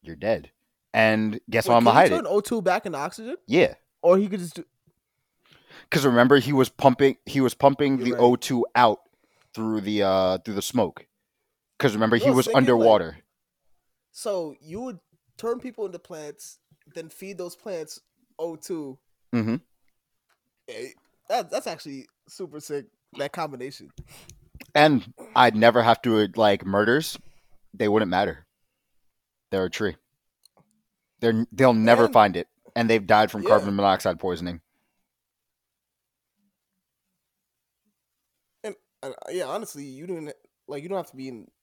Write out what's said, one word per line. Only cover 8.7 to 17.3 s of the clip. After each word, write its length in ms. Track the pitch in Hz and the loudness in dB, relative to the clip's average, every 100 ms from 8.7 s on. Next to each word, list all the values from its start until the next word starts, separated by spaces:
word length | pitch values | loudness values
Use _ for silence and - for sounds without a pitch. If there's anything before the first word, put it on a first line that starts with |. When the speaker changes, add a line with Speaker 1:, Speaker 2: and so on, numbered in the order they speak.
| 120 | 4
Speaker 1:
out 260 | 120 101 _ _ _ _ _ | 4 2 _ _ _ _ _
through 280 | - 110 110 | -8 -4 -4
the, 220 | 98 104 | -2 0
uh, 340 | 98 95 92 95 | 2 2 0 -2
through 160 | - | -6
the 80 | 101 | -8
smoke. 440 | - 123 98 - _ _ _ _ _ _ _ _ | -4 -2 -4 -6 _ _ _ _ _ _ _ _
'Cause 160 | 135 107 | -2 0
remember, 200 | 110 117 | 2 2
he 120 | 139 | 2
Speaker 2:
No, 40 | |
Speaker 1:
was 120 | 127 123 | 2 2
Speaker 2:
thinking, 100 | 131 | 2
like, 60 | 131 | 4
Speaker 1:
underwater. 480 | 120 113 104 82 78 _ _ _ _ _ _ _ _ _ | 4 6 4 0 -12 _ _ _ _ _ _ _ _ _
Speaker 2:
so 420 | - 226 190 156 - | -12 -6 -6 -6 -12
you 180 | 151 185 | -16 -12
would 220 | 254 180 _ _ _ - | -12 -14 _ _ _ -12
turn 240 | 226 247 | -8 -8
people 260 | 254 233 196 | -10 -12 -12
into 140 | 175 | -12
plants, 600 | _ 165 151 143 - - _ _ _ 165 | _ -16 -16 -18 -20 -20 _ _ _ -18
then 140 | 160 | -18
feed 280 | - 196 | -18 -16